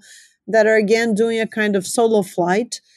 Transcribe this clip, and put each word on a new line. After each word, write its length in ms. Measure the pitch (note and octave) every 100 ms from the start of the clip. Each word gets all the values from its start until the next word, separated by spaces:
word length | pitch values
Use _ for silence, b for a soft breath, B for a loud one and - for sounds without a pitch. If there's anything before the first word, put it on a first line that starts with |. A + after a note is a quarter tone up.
| B B B B -
that 200 | A3 G#3+
are, 100 | A3
again, 380 | G3 A3+ A#3
doing 260 | G3+ A3+ A3+
a 60 | A3
kind 300 | A3 G#3 G3+
of 100 | F3+
solo 360 | - A3+ A3
flight 580 | F#3 - F3 G3 A#3+ - _